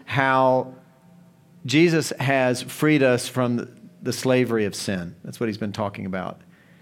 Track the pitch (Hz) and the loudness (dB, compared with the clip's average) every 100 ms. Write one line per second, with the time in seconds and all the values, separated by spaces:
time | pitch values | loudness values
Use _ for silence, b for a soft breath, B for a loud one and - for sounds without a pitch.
0 | B 135 135 131 131 131 127 - _ _ | B -2 2 2 2 2 -2 -12 _ _
1 | _ - _ _ _ _ 123 143 175 160 | _ -20 _ _ _ _ 0 4 4 4
2 | - - 131 135 127 123 - - 151 151 | 0 -4 0 2 2 0 -6 -2 2 6
3 | 131 123 - 131 123 120 - - - - | 6 4 0 -2 0 -2 -6 -12 -20 -10
4 | 127 117 131 127 117 113 101 - - 92 | -8 -2 2 2 2 0 -2 -4 -6 -6
5 | 85 - - - 113 101 104 104 101 104 | -6 -12 -14 -6 -6 -4 -6 -6 -6 -6
6 | 95 92 90 - - b b b | -8 -8 -8 -12 -20 b b b